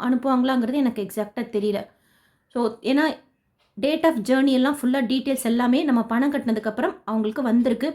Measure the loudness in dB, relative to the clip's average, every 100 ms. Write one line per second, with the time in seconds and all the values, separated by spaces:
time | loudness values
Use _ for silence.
0 | -2 0 2 2 2 0 0 0 0 -2
1 | -6 -4 -6 -6 -4 -2 0 -2 -6 _
2 | _ _ _ _ _ -4 -4 -2 -2 0
3 | 0 -2 _ _ _ _ _ -4 -2 2
4 | 2 0 0 2 4 4 2 0 0 0
5 | 0 0 -2 -2 0 0 2 2 2 0
6 | 0 0 0 0 -2 -2 -4 -2 -4 -4
7 | -6 -2 -2 -2 0 2 2 0 -4